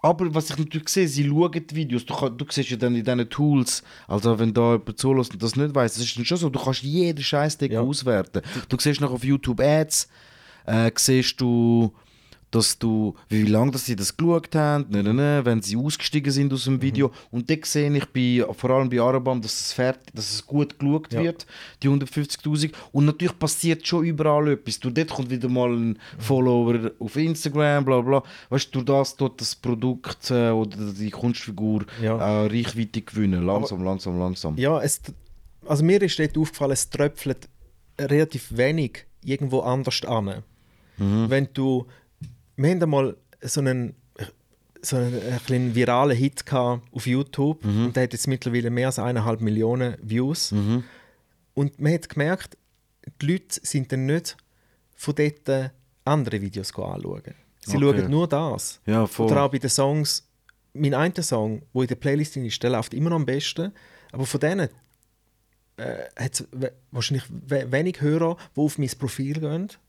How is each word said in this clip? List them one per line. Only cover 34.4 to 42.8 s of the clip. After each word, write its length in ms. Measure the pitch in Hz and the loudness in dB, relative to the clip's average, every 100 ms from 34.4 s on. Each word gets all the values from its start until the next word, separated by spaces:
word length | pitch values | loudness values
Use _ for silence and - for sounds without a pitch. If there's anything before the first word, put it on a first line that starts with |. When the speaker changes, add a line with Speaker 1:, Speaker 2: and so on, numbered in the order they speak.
| 82 78 | -6 -2
Speaker 2:
Ja, 240 | 131 156 | 0 0
es, 220 | 143 - - - - - - - - | 0 -4 -8 -18 -20 -20 -20 -20 -4
also 180 | 147 | 2
mir 160 | 160 196 | 4 4
ist 180 | 190 - | 2 0
dort 200 | 156 156 | 0 0
aufgefallen, 340 | 151 - 139 | -2 0 -2
es 160 | 135 - | 0 -2
tröpfelt 580 | - 147 - - 127 - _ - _ _ - | 0 0 0 -6 -6 -8 _ -20 _ _ -8
relativ 560 | 135 143 156 127 - 117 | 0 2 2 -2 -8 0
wenig 480 | 131 160 131 - - - | 2 2 -2 -6 -20 -16
irgendwo 380 | - 135 135 127 | -6 -4 0 0
anders 420 | 120 127 127 - - | 0 0 -2 -4 -2
an. 360 | 117 98 104 - _ _ _ _ - | -2 -2 -6 -12 _ _ _ _ -4
Speaker 1:
Mhm. 300 | 98 104 113 | 0 2 2
Speaker 2:
Wenn 200 | 135 139 | 0 0
du, 340 | - 135 127 120 - _ _ - - _ - | -2 0 0 -2 -18 _ _ -18 -18 _ 0
wir 140 | 139 | 2
haben 120 | 180 | 2